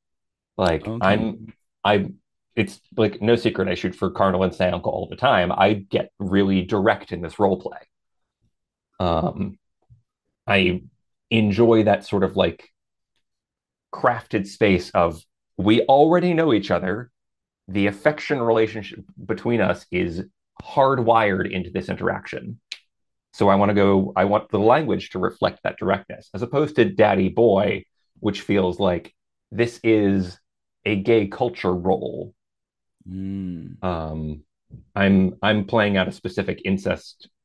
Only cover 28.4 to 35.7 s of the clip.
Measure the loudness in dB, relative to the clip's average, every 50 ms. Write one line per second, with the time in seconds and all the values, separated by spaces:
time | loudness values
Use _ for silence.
28.4 | -4 -2 0 0 0 0 0 0 0 0 0 -2 -4 -10 _ _ _ _ _ _
29.4 | _ -8 -4 -2 -2 -2 -4 -4 0 2 2 4 4 2 2 0 -2 -4 -8 -16
30.4 | _ _ _ _ _ _ _ _ -4 -4 -2 -2 0 2 2 2 2 0 -4 -4
31.4 | -6 -6 -4 -4 -4 -2 -2 -2 0 -2 -2 -2 -4 -8 -10 -10 -12 -12 -16 _
32.4 | _ _ _ _ _ _ _ _ _ _ _ _ _ -14 -12 -10 -8 -8 -8 -8
33.4 | -8 -8 -10 -10 -12 -16 -14 -8 -6 -6 -6 -6 -6 -8 -8 -8 -8 -8 -10 -10
34.4 | -14 _ _ _ _ _ -20 -20 -20 _ -2 0 2 4 6 4 4 2 0 -2
35.4 | 0 0 0 0 -2 0